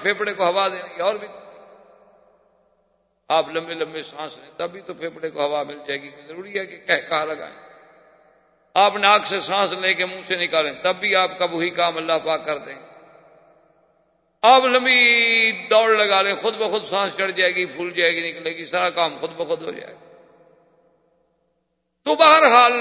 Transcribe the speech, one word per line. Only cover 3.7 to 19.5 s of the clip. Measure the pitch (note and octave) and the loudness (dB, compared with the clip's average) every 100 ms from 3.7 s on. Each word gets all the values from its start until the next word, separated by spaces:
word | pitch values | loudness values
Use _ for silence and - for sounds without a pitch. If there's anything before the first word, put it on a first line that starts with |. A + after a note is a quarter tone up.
لمبے | E3 D#3 D#3 | -6 -8 -8
سانس | - C#3+ D3+ C3+ | -14 -14 -14 -16
لیں | C#3 - | -18 -10
تب | F3 | -10
بھی | F#3 | -10
تو | F#3 | -16
پھیپھڑے | D#3+ E3 D#3+ D#3+ | -12 -12 -10 -8
کو | D3 | -4
ہوا | D3 D3 | -2 -2
مل | C#3+ D3 C#3+ | -6 -10 -8
جائے | C#3 | -8
گی، | C#3+ | -10
کوئی | C#3+ D3 | -20 -18
ضروری | E3+ G3 G3 | -16 -10 -8
ہے | F#3 | -8
کہ | E3+ | -10
کہہ | - D#3 - | -4 -4 -2
کہا | D#3+ | -4
لگائیں؟ | D#3 D#3 D#3 - - - - _ _ _ _ _ _ _ _ | -4 -8 -12 -18 -20 -20 -20 _ _ _ _ _ _ _ _
آپ | F#3 G3+ G3+ | 2 2 4
ناک | G3+ G#3 G#3 | 4 4 2
سے | F#3+ | -2
سانس | - G3 F#3+ | -2 0 -2
لے | F#3 F#3 | -2 -2
کے | F3 F3+ | 0 -2
منہ | F#3 | -6
سے | F3+ F3+ | -6 -4
نکالیں | F3 D#3+ D3+ C3 | 0 0 -2 -2
تب | F3+ F#3 | -4 -2
بھی | G#3 F#3+ | 0 2
آپ | F3+ F3+ | 0 -2
کا | |
وہی | F3+ E3 F3 | -4 -2 -4
کام | E3+ E3+ D#3+ | 0 -2 -2
اللہ | D#3+ D#3+ | -2 -2
پاک | D#3+ D#3 D3 | 0 -4 -4
کر | D3 | -8
دیں۔ | C3+ C#3 - - - - - _ _ _ _ _ _ _ _ _ _ _ | -10 -18 -20 -20 -20 -20 -20 _ _ _ _ _ _ _ _ _ _ _
آپ | A3 C4 | 6 6
لمبی | B3+ B3 B3+ B3 A#3+ A#3 A#3 A3+ A3 G3 - | 6 2 4 6 6 6 4 4 2 0 2
دوڑ | G#3+ A3+ G#3+ | 2 4 4
لگا | G#3 F#3+ | 4 2
لیں، | G3 | 2
خود | F#3 A3+ | 0 -2
بخود | G#3+ G#3+ G#3 | -2 -2 -4
سانس | - F#3 G3 - | -4 -2 -2 -2
چڑھ | F#3+ | -4
جائے | F3+ F3+ | 0 0
گی، | F3+ | 0
پھول | F3 D3+ F3 | -4 -6 -6
جائے | E3 E3+ | 0 0
گی، | E3+ E3+ | 0 -4
نکلے | E3 E3 E3 | -8 -10 -10
گی، | |
سارا | D#3+ F3 F3+ | -6 -2 -2
کام | F3 E3 C3+ | 0 -2 -4
خود | E3 | -10
بخود | E3 D#3+ | -8 -6